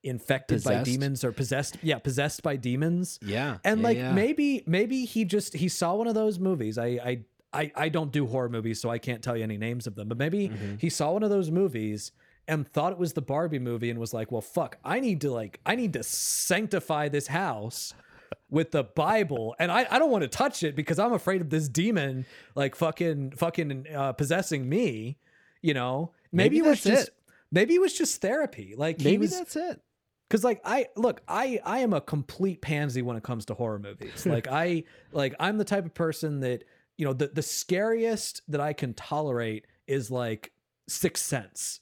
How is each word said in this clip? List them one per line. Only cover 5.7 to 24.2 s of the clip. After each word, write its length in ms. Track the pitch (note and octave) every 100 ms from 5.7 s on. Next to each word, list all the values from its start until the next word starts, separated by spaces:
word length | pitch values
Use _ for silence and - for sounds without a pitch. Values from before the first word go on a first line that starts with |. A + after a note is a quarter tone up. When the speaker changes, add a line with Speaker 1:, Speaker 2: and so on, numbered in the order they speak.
| - E3+
Speaker 1:
one 140 | G3+ A#3
of 60 | A3
those 240 | A3 F3+
movies. 380 | F#3+ F3 A2 A2
I, 80 | A#2+
I, 340 | A#2+ B2 B2 G#2 _ _
I, 200 | - D3+ -
I 120 | D#3+
don't 220 | E3 D3+
do 160 | D3 B2+
horror 220 | C3 B2
movies, 320 | A#2 A2+ A2
so 100 | A#2
I 80 | A#2
can't 240 | - A#2
tell 140 | - A#2
you 80 |
any 120 | A2 G#2
names 300 | A2+ A#2+ A#2
of 80 |
them. 140 | G2+ G#2+
But 100 | A#2
maybe 300 | D3 G3+ G3
Speaker 2:
Mm-hmm. 280 | A2 G2+ G#2
Speaker 1:
he 120 | E3+
saw 220 | - D3+
one 100 | F#3+
of 80 | G#3+
those 220 | G3+ E3
movies 580 | E3 G3 A#2+ G#2+ G#2 - _ _ _ -
and 180 | D#3 C#3
thought 240 | - E3
it 80 | F3+
was 140 | E3+
the 100 | -
Barbie 380 | C3+ C#3 E3+ D3
movie 280 | B2 A#2 A#2+
and 120 | A#2
was 120 | A2+
like, 200 | A2+ A2
"Well, 80 | A#2
fuck, 380 | - - D3 -
I 140 | C3+ G#3
need 220 | C4 E3+
to, 100 | D3
like, 300 | A#2+ G#2 -
I 120 | - A#3
need 160 | A3+
to 100 | C3
sanctify 1080 | - - - - - F3+ G#3+ F#3+ - D3+ D3
this 200 | C#3+ C#3
house 680 | D#3+ F#3+ A2+ A2 - - - - - - - _
with 200 | D3+ D#3+
the 100 | D3+
Bible. 720 | C3 - D#3 A3 F#3 C3 A2 -
And 100 | F3
I, 160 | G3 C4
I 100 | B3
don't 120 | D#4
wanna 160 | A3 C#3
touch 340 | - C4+ -
it 100 | D#3+
because 240 | C#3 D3+ E3
I'm 140 | A3+
afraid 280 | A#3+ - F#3+
of 100 | D#3+
this 180 | D#3+ D3
demon, 580 | B2 G3+ G#3 C#3 C3 B2+ - - -
like, 180 | C#3
fucking, 580 | - D#3+ D#3 E3+ D3 C3+
fucking, 540 | C#3 E3+ E3+ D3+ C3+ C#3+
uh, 180 | D3+ C#3
possessing 540 | B2